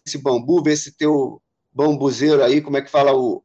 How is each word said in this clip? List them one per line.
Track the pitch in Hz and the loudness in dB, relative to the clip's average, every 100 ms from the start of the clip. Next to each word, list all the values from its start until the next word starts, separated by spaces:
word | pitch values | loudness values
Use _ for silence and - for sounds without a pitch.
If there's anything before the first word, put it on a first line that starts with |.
| - | -10
esse | 147 | -6
bambu, | 139 123 123 175 | -2 -2 0 0
ver | 151 | 2
esse | 147 - _ | -2 -4 _
teu | 151 147 131 - _ _ _ | 0 0 -2 -8 _ _ _
bambuzeiro | - 151 147 139 113 147 147 | -2 -2 0 -2 0 2 2
aí, | 127 147 | 4 2
como | 147 139 | 0 -6
é | |
que | 135 | -2
fala? | 147 139 | 0 2
O... | 135 123 - | 2 0 -4